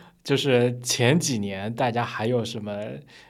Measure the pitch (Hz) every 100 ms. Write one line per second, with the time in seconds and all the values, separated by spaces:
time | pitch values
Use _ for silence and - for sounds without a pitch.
0 | - _ - 135 139 123 123 123 - -
1 | 120 170 - 113 101 95 104 117 127 117
2 | 117 - 113 123 104 113 104 101 110 139
3 | - - -